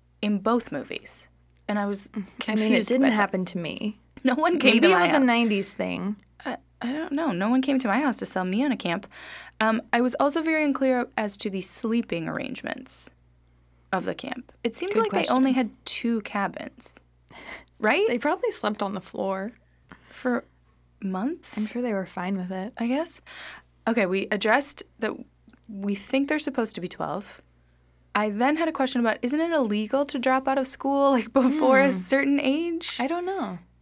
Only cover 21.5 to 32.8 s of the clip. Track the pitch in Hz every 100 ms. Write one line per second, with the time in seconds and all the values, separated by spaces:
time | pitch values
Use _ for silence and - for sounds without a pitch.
21.5 | - 214 240 247 202 185 - 180 196 180
22.5 | 190 190 - 233 262 339 - - - -
23.5 | - - _ - 226 190 190 196 208 214
24.5 | 240 277 - - - 220 - - _ _
25.5 | - - 202 202 202 - 269 277 302 294
26.5 | 262 220 - 175 - 156 160 202 - _
27.5 | _ _ _ _ _ _ 208 214 208 254
28.5 | 311 330 320 262 254 233 214 247 294 330
29.5 | 320 233 208 208 269 285 277 247 262 262
30.5 | 269 262 - 269 277 277 262 214 269 254
31.5 | 294 262 262 277 190 - 269 277 277 -
32.5 | 285 339 330